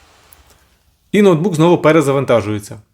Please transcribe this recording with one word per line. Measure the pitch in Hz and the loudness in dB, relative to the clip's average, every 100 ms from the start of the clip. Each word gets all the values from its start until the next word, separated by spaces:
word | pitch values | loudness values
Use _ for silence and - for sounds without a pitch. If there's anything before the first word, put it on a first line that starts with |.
| _ _ _ - _ _ _ _ _ _ - | _ _ _ -20 _ _ _ _ _ _ -6
І | 196 | 2
ноутбук | 202 156 190 156 | 2 2 -2 0
знову | 170 175 | 0 2
перезавантажується. | 151 160 139 139 127 117 104 104 - 110 _ | 2 2 0 -2 0 -2 -2 -8 -10 -20 _